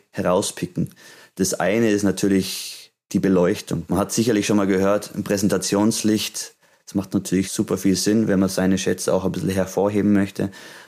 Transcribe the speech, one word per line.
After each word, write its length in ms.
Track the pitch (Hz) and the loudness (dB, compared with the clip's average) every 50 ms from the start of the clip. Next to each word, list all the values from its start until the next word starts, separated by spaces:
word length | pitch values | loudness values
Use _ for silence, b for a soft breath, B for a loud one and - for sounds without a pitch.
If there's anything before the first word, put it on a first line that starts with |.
| _ _ | _ _
herauspicken. 800 | - - 95 90 90 95 104 - - - - - - - 85 - B B B B B B B B B | -8 -4 0 2 2 2 0 -2 -6 -6 -8 -6 -4 -4 -6 -6 B B B B B B B B B
Das 180 | - 95 90 - | -2 -2 -2 -2
eine 380 | - 85 90 101 117 117 113 | -2 0 0 2 2 2 4
ist 120 | 104 101 101 | 2 2 2
natürlich 880 | 98 92 - - 101 98 95 90 95 - - - - - - - - _ _ _ - | 0 0 2 2 2 2 2 2 0 -6 -10 -10 -12 -14 -16 -18 -20 _ _ _ -4
die 80 | - 101 | -2 0
Beleuchtung. 640 | 87 98 98 90 87 90 104 - - - 90 85 82 - | 2 4 4 4 4 2 2 -2 -4 -8 -8 -6 -4 -4
Man 120 | 90 90 | -2 -2
hat 120 | 101 98 | -2 -2
sicherlich 340 | - - 113 120 117 101 101 | 0 -2 0 2 2 0 2
schon 120 | - 107 104 | 2 2 2
mal 100 | 98 95 | 2 2
gehört, 440 | 98 92 95 98 101 104 - - - | 2 2 2 2 2 0 -2 -6 -8
ein 80 | - 101 | -8 -4
Präsentationslicht, 1300 | - - - 101 98 101 95 - - - 98 104 110 113 - - 107 107 107 104 - - - - - - b b b b b b - | -2 -2 0 2 2 0 0 -2 0 0 2 2 2 0 0 0 0 0 0 0 -4 -8 -10 -12 -12 -16 b b b b b b -8
das 80 | - | -6
macht 180 | 101 95 - - | -6 -4 -2 -2
natürlich 380 | 101 95 - - 92 95 92 | -4 -2 0 0 0 0 -2
super 260 | - - 104 - 92 95 | -2 -4 -2 -2 -2 -2
viel 200 | - 98 95 90 | 0 0 0 2
Sinn, 320 | - 101 107 113 110 - | 2 2 2 2 2 2
wenn 100 | 101 92 | 2 2
man 80 | 98 95 | 2 0
seine 300 | 95 - 92 92 98 92 | 0 0 0 0 0 0
Schätze 360 | - - 95 - - - - | 0 -2 -4 -2 -2 0 0
auch 120 | 95 92 | 0 0
ein 80 | 95 85 | -2 -4
bisschen 160 | 92 98 98 | -4 -4 -2
hervorheben 640 | 95 95 92 92 - - 95 101 104 104 98 104 104 | 0 0 -2 -2 0 0 0 0 2 2 2 4 4
möchte. 380 | 101 98 98 - - 101 98 B B B B B B B | 2 2 0 -2 -4 -6 -6 B B B B B B B